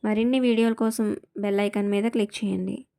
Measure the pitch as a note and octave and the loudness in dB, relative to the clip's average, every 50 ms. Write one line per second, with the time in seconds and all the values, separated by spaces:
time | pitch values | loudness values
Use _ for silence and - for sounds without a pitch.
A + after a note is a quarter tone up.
0 | - G#3+ G#3+ G#3+ A3+ A#3+ B3+ C4 B3+ B3 A#3 A3 A3+ A#3 A3+ - A3+ A3+ A3 - | -2 -2 0 2 2 2 2 2 2 2 4 4 4 2 2 2 0 -2 0 0
1 | A3 G#3 G#3+ - - _ _ - G3+ G#3 G3+ G3+ G#3 G3+ G#3 G#3 G3+ G3+ G3+ G3+ | -2 -2 -2 -6 -8 _ _ -6 -4 -2 0 0 0 0 0 0 0 0 0 0
2 | G#3 A#3 A#3 - G3+ G#3 - - - G3+ F#3+ F#3 F#3 F#3+ G3 A3 C4 _ _ | 0 0 0 0 -2 -2 -2 -6 -4 -2 -2 -2 -2 -4 -6 -8 -10 _ _